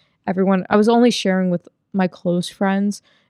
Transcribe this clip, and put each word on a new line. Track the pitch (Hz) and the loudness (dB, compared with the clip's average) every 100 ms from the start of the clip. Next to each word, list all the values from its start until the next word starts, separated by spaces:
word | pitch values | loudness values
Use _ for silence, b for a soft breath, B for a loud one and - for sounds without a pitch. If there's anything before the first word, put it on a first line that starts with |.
| _ _ - | _ _ -8
Everyone, | 185 190 190 - | -2 0 0 0
I | 208 | 0
was | 214 | 2
only | 233 240 | 4 2
sharing | - 196 185 185 | 0 -2 0 0
with | 175 - _ _ | -4 -6 _ _
my | 196 185 | -4 -4
close | - 180 175 - | -4 -4 -2 -4
friends, | - 196 196 202 196 _ _ _ | -4 -2 0 -2 -4 _ _ _